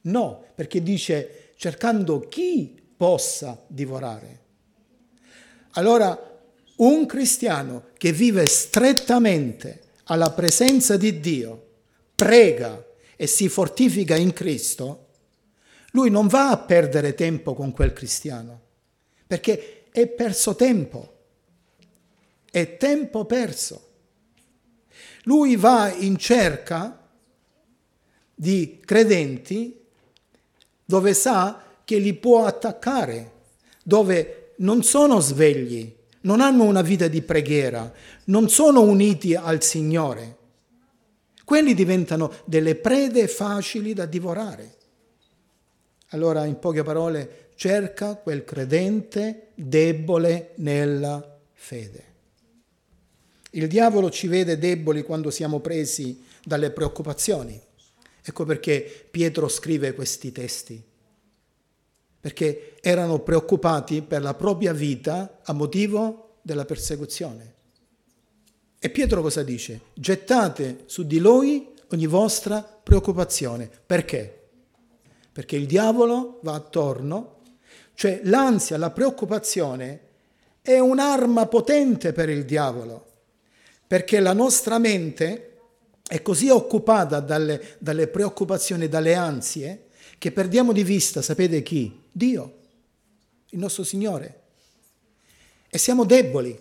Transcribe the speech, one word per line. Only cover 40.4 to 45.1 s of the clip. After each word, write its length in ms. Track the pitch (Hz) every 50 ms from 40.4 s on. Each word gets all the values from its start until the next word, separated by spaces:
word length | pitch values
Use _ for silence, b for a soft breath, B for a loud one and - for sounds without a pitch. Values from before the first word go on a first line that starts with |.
| _ _ _ _ _ _ _ _ _ _ _ _ _ _ _ _ _ _ _ _ _
Quelli 280 | - 285 302 311 285 240
diventano 580 | 175 190 170 185 185 175 - 165 160 160 151 B B B
delle 300 | - 156 160 156 160 156
prede 520 | 156 - 220 254 277 277 262 226 247 220
facili 680 | 180 - - 202 208 202 202 190 - - 226 208 214 220
da 100 | 196 180
divorare. 720 | 165 156 180 175 185 170 190 220 208 - - 107 113 - _ _ _ _ _ _ _